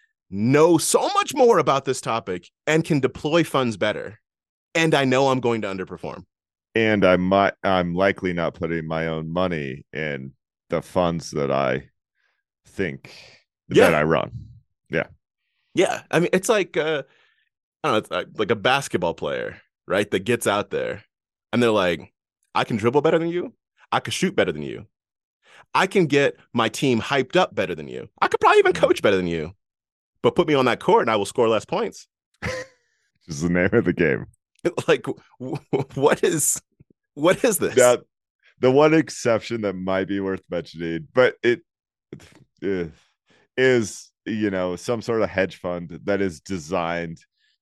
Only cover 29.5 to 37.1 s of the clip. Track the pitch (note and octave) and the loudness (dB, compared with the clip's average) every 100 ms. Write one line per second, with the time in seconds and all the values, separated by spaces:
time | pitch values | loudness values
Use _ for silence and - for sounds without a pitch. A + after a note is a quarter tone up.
29.5 | - _ _ _ _ _ _ B2 - D#3+ | -14 _ _ _ _ _ _ 0 2 2
30.5 | C#3 B2+ G#2+ - A3 B2 G#2+ G2 - A2+ | 2 2 2 2 2 4 0 0 0 2
31.5 | G#2+ - F3+ G3 - - _ _ _ B4 | 0 -2 -6 -6 -10 -20 _ _ _ -10
32.5 | B4+ B4+ _ _ _ _ _ - D2 F2 | -10 -12 _ _ _ _ _ -14 -6 -2
33.5 | F2 F#2 A#2 F2 D#2+ D#2 A1+ - _ _ | 0 2 2 2 2 0 0 -6 _ _
34.5 | _ E3+ - - C3 C#3 - _ - C3 | _ -6 -2 0 0 -2 -12 _ -14 -10
35.5 | D#3 - C#3 D3 C#3 C#3+ - G#3 D#3+ - | -10 -4 -6 -4 0 0 2 0 -2 -2
36.5 | - - _ _ _ _ | -4 -10 _ _ _ _